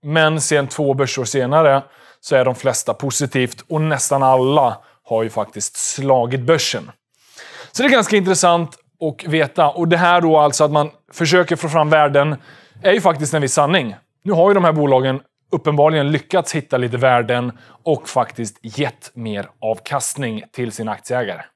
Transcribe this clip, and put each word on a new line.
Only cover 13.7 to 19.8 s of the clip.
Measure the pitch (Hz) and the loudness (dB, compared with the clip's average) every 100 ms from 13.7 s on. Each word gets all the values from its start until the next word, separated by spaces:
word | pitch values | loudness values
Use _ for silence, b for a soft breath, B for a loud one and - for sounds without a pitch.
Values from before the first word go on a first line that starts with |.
| 185 120 98 _ _ | 0 -2 -10 _ _
Nu | 190 | -2
har | 175 190 | 2 4
ju | |
de | 202 | 4
här | 175 | 2
bolagen | 156 147 131 131 135 _ _ _ | 0 2 2 2 -4 _ _ _
uppenbarligen | 180 - 147 151 160 143 | -4 -2 2 2 2 0
lyckats | 151 - 147 156 160 | -2 -2 -2 -2 -8
hitta | 139 127 | -4 -4
lite | 123 120 | -4 0
värden | 131 123 113 123 123 - b b | 2 2 0 -4 -4 -10 b b
och | - 147 - | -4 -4 -2
faktiskt | 131 117 - 113 _ | -4 -4 -6 -12 _
gett | 113 107 139 - - | -14 -6 -6 -8 -20
mer | 123 113 101 98 _ | -12 -10 -8 -10 _
avkastning | 110 113 | -6 -6